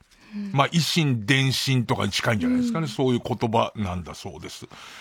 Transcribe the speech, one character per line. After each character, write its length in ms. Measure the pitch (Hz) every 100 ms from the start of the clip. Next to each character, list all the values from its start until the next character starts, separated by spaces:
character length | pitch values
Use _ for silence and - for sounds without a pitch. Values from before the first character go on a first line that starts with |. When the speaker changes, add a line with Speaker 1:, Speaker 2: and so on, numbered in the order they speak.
| _ _ - 208
Speaker 1:
う 40 |
ん。 120 | 202
Speaker 2:
ま 120 | 139
あ、 60 | 135
以 100 | 165
心 440 | 143 175 151 120 101
伝 280 | 135 135
心 320 | - - 131 113
と 100 | 113
か 100 | 104
に 60 |
近 220 | - -
い 40 | 110
ん 20 |
じ 60 | 247
ゃ 40 |
な 60 | 254
い 60 |
で 20 | 240
す 80 |
か 60 | 220
ね。 60 | 156
Speaker 1:
う 0 |
ん。 20 |
Speaker 2:
そ 200 | - 131
う 40 |
い 40 | 120
う 40 |
言 280 | - 117 120
葉 200 | 113 113 117
な 180 | 95
ん 100 | 90
だ 120 | 78 78
そ 220 | 98 73
う 40 |
で 80 | -
す。 180 | - - - - -